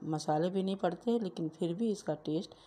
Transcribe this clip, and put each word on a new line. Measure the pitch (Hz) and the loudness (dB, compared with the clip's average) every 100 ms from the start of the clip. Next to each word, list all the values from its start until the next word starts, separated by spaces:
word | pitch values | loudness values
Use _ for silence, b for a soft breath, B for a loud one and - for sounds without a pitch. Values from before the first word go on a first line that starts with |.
| 156 | -2
मसाले | 156 - 151 175 | -2 2 2 2
भी | 190 | 2
नहीं | 190 190 | 0 0
पड़ते, | 180 175 240 233 | 0 0 0 0
लेकिन | 190 - 160 | 0 -2 -4
फिर | - 170 | -2 -2
भी | 170 226 | 0 0
इसका | 196 - 151 | 0 -2 -4
टेस्ट | - 156 208 B | -2 -2 -2 B